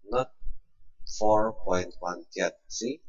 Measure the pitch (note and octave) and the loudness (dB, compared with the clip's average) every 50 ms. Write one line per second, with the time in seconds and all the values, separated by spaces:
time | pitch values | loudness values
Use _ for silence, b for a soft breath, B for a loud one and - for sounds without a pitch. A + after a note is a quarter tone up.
0 | - G#2 A#2+ B2+ C3+ - - - - - - - - _ - _ - - - - | -6 0 0 0 0 -2 -6 -4 -2 0 0 -2 -4 _ -20 _ -18 -18 -12 -10
1 | - - - - G#2+ G#2+ G#2+ G#2+ A2 A2+ - - - F#2+ F#2 F2+ F2+ F2 - - | -8 -8 -2 2 4 6 6 6 4 2 0 -2 0 2 2 2 0 -2 -8 -8
2 | F2+ F2 F2+ F2 - - - F#2+ F#2 F2 - _ _ - - - A2 B2 C#3 D#3+ | -6 -6 -8 -8 -12 -14 -4 -2 -2 -2 -2 _ _ -14 -10 -6 -6 -6 -6 -8
3 | - | -12